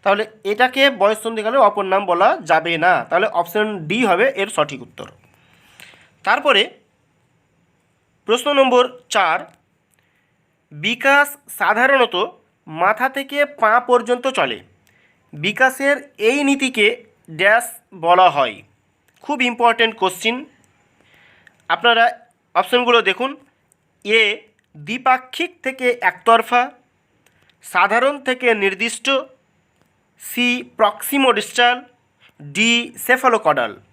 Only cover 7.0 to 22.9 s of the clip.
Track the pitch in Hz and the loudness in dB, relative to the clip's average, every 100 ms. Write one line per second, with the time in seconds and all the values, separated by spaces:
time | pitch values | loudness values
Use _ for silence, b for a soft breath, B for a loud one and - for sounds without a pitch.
7 | _ _ _ _ _ _ _ _ _ _ | _ _ _ _ _ _ _ _ _ _
8 | _ _ - 240 285 277 262 247 247 - | _ _ -4 -2 0 2 4 2 0 -6
9 | _ 214 175 170 - _ _ _ _ _ | _ -2 0 -2 -8 _ _ _ _ _
10 | _ _ _ _ _ _ _ 147 185 233 | _ _ _ _ _ _ _ -8 -6 -2
11 | 277 285 285 - - - 185 214 262 269 | 2 2 2 -4 -20 -4 -2 2 2 2
12 | 233 - 214 - _ _ - 156 185 220 | 0 -2 -4 -8 _ _ -16 -2 0 0
13 | 262 269 269 285 285 - 220 233 240 247 | -4 -4 -8 -4 -4 0 2 2 2 0
14 | 226 247 262 254 139 104 - _ _ _ | 0 -2 -2 -2 -4 -4 -14 _ _ _
15 | _ _ _ 151 175 208 262 262 277 285 | _ _ _ -8 -6 0 0 0 -2 -2
16 | - - 214 285 277 277 262 240 208 240 | -6 -2 -2 0 0 0 -2 0 0 0
17 | - _ - 156 190 226 233 - _ 185 | -14 _ -18 -2 2 2 -2 -16 _ -6
18 | 165 180 185 147 123 98 _ _ _ _ | 2 4 4 4 -2 -4 _ _ _ _
19 | _ _ - 311 247 233 233 226 226 220 | _ _ -8 -2 -2 2 0 2 -2 0
20 | 190 185 226 247 302 _ _ _ _ _ | -4 -2 -4 -4 -10 _ _ _ _ _
21 | b b b b b b - 165 240 233 | b b b b b b -6 0 2 4
22 | 233 - _ _ _ 170 - 247 247 | 2 -2 _ _ _ -2 0 0 4